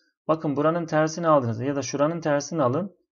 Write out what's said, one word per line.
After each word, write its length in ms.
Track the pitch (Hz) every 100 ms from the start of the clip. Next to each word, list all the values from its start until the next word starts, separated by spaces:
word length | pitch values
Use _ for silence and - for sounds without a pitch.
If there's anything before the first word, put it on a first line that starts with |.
| _ _ -
Bakın 280 | 156 156 139
buranın 300 | 151 170 160
tersini 420 | 156 156 160 165
aldınız 320 | 151 117 110
ya 160 | 131 139
da 60 |
şuranın 380 | 127 139 147 170
tersini 420 | 156 143 143 170
alın. 340 | 123 143 202 _ _